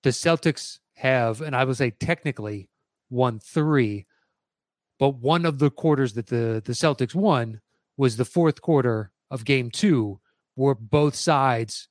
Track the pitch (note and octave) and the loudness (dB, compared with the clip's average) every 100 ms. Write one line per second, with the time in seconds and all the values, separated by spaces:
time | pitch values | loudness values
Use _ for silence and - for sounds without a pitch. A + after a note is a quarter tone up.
0 | C3+ - E3+ E3 E3 - - - _ _ | -2 0 0 2 0 -2 -10 -18 _ _
1 | C3 C3 A2+ A2 D3+ C3 C3 B2+ B2+ - | 0 2 0 -4 -4 0 0 0 -2 -2
2 | - E3+ D3+ B2 G#2+ G#2 F#2+ _ _ _ | -4 -2 -4 -6 -8 -10 -14 _ _ _
3 | _ B2 B2+ A2 - D#3+ D3+ C#3+ A2 G2+ | _ 0 0 -2 -6 -2 2 2 0 -4
4 | - _ _ _ _ _ _ _ _ _ | -12 _ _ _ _ _ _ _ _ _
5 | C3+ C3 B2+ E3+ E3+ C#3 D3 - E3 C#3+ | -2 0 0 2 0 0 0 2 0 2
6 | B2+ G#2+ G#2+ A#2+ A#2 A2 G#2+ A#2+ D#3+ C#3 | 0 -4 -4 -4 -2 -4 -6 -2 -2 0
7 | B2 F3 G#3 C#3 A2+ G#2+ _ _ _ - | -4 0 0 0 -2 -10 _ _ _ 0
8 | C3+ A2 B2 F3 E3 - - D3+ B2 A2 | 0 0 -2 2 0 0 0 2 2 -2
9 | G#2 _ _ C3 A2+ C3+ A#2+ - G#3 C#3 | -8 _ _ -8 0 0 0 0 2 2
10 | G#2 G2 _ _ _ - C#3 B2 A2 D3 | 0 -8 _ _ _ -2 0 0 0 2
11 | D3 - - C#3+ C3+ A#2 A#2 - - | 2 0 0 2 2 0 -4 -10 -16